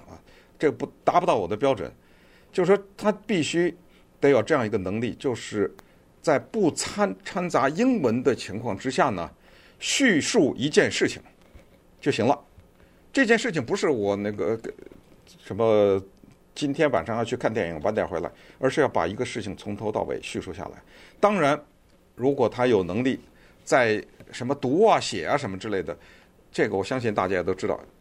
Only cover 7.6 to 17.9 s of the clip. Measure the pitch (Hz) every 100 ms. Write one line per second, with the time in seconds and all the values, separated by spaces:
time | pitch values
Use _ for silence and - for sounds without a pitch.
7.6 | 135 160 254 233 131 120 135 113 - 98
8.6 | 117 98 131 185 151 92 82 - _ -
9.6 | - _ - - 262 156 - 240 131 -
10.6 | 143 202 127 - 156 - - _ - -
11.6 | _ _ _ _ 147 - 110 - - -
12.6 | _ _ _ _ _ 277 226 226 262 160
13.6 | 117 196 175 123 101 101 104 104 87 113
14.6 | - - - - _ - - - - 101
15.6 | 113 107 101 98 98 - - - _ -
16.6 | 147 139 147 113 87 110 117 120 123 113
17.6 | 85 80 87